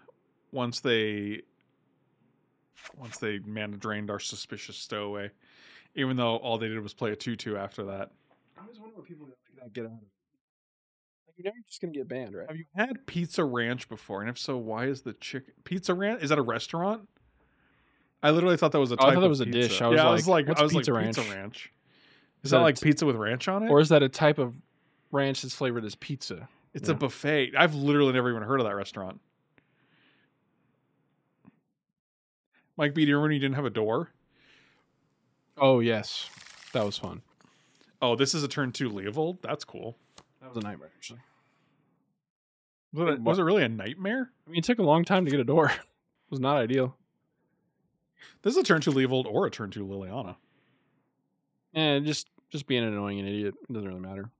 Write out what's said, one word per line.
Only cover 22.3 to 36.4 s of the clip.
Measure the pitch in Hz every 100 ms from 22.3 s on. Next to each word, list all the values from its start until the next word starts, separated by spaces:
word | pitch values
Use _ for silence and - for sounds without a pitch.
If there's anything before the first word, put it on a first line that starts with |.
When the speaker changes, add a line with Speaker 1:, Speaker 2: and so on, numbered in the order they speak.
| _
Speaker 2:
Is | 143
Speaker 1:
that, | 135
Speaker 2:
that |
a |
Speaker 1:
like, | 165 123
Speaker 2:
t-, |
Speaker 1:
pizza | 151 147 156
with | 117
ranch | 104 123 -
on | 190
it?" | 220
Speaker 2:
or | 147
is | 156
that | 151
a | 135
type | - 160 156
of | 127 123 - _ _ _ _
ranch | 139 139 131
that's | 131 -
flavored | 135 120
as | 107 -
pizza? | - 139 - 85 - _ _
Speaker 1:
It's | - -
Speaker 2:
Yeah. |
Speaker 1:
a | 156
buffet. | 139 - 147 151 131 147
I've | 170
literally | 147 139 147 139
never | 127 123
even | 117
heard | 107 135
of | 113
that | 101
restaurant. | 98 - 92 - _ _ _ _ _ _ _ _ _ _ _ _ _ _ _ _ _ _ _ _ _ _ _ _ _ _ _ _ _ _ _ _ _ _ _ -
Mike | 147
B, | 147
do | 151
you | 143
remember | 151
when |
you | 147
didn't | 139 135
have |
a | 135
door? | 110 107 120 170 _ _ _ _ _ _ _ _ _ _ _ _ _ _ -
Speaker 2:
Oh, | 135 127
yes. | 117 113 104 - - -